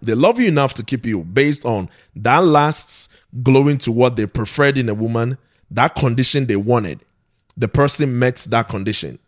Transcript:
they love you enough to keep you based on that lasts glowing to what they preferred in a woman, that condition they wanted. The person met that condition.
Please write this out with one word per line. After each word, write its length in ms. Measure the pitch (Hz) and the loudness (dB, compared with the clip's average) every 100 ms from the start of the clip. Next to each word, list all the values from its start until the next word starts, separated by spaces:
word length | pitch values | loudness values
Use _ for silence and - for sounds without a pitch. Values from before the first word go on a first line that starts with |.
they 140 | 113 | -2
love 260 | 113 175 233 | 2 4 4
you 80 | 233 | 2
enough 240 | 147 139 | 2 0
to 80 | - | -2
keep 220 | 104 127 | -8 -6
you 200 | 113 101 | -4 -6
based 420 | 82 107 143 143 123 | -2 0 2 0 -2
on 240 | 107 87 _ _ - | -4 -4 _ _ -4
that 220 | 117 147 | 2 4
lasts 680 | 180 151 151 151 - - - _ _ 123 | 4 4 2 -2 -6 -8 -8 _ _ -2
glowing 340 | 123 131 139 139 | 2 4 4 0
to 140 | - | -2
what 240 | 113 123 117 | 2 2 0
they 80 | |
preferred 540 | 104 - 107 - 139 135 | -4 -4 -4 0 2 2
in 100 | 117 | -2
a 60 | |
woman, 420 | 104 113 117 117 135 _ _ - | -2 -2 -2 -2 -6 _ _ -6
that 240 | 104 143 | 0 0
condition 520 | - 135 117 127 143 127 | 0 0 0 0 0 0
they 100 | 98 | 0
wanted. 440 | 104 123 95 - _ _ _ _ _ | 0 0 -2 -8 _ _ _ _ _
The 140 | - 120 | -6 -2
person 500 | 147 143 - 139 123 | 2 2 0 -2 0
met 180 | 127 123 - | 0 -2 -2
that 200 | 117 113 | -2 -2
condition. 480 | 101 98 - 76 - | -6 -4 -6 -8 -14